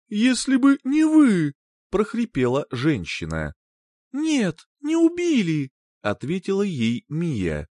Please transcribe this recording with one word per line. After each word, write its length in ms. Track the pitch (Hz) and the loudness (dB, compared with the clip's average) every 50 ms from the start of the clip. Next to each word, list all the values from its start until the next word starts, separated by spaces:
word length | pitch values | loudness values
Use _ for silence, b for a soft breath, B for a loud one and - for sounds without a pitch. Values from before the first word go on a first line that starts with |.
| _ - | _ -8
если 480 | 208 208 233 262 254 - - 262 269 | -2 0 2 2 2 0 0 0 2
бы 220 | 262 262 277 277 - | 4 4 4 2 2
не 220 | - 254 285 311 311 | 0 0 2 2 2
вы», 500 | 311 311 311 294 240 196 175 151 143 - _ _ _ _ _ _ - | 4 6 6 6 6 4 2 0 -2 -4 _ _ _ _ _ _ -4
прохрипела 760 | - 185 214 - - 226 233 - - 135 127 120 127 143 - - | -2 -2 -2 -2 -2 -4 -4 -2 -2 0 0 2 0 0 -2 -4
женщина. 840 | - 117 131 160 147 101 82 - - - 80 80 80 80 78 73 - _ _ _ _ _ _ _ _ _ _ _ | -6 -2 0 0 0 -2 -4 -8 -10 -10 -8 -6 -6 -6 -6 -8 -10 _ _ _ _ _ _ _ _ _ _ _
«Нет, 560 | - 277 311 320 302 262 214 170 - - - _ _ _ | -8 -4 -2 0 0 0 0 -2 -4 -8 -14 _ _ _
не 160 | 285 294 320 | -6 -2 0
убили», 760 | 330 330 330 349 349 349 349 302 240 190 165 156 151 135 131 _ _ _ _ _ _ | 2 2 2 2 0 -2 0 2 2 2 0 0 -2 -4 -6 _ _ _ _ _ _
ответила 600 | - 104 101 - - 139 180 190 - 196 196 196 | -6 -6 -6 -4 -4 -6 -6 -4 -4 -2 -2 -2
ей 420 | 208 202 165 123 113 113 240 220 - - | -2 -2 -2 -2 -2 -2 -2 -4 -6 -8
Мия. 600 | 143 160 175 165 135 101 90 82 76 73 76 - _ | -6 -6 -4 -4 -4 -2 -2 -4 -4 -6 -8 -12 _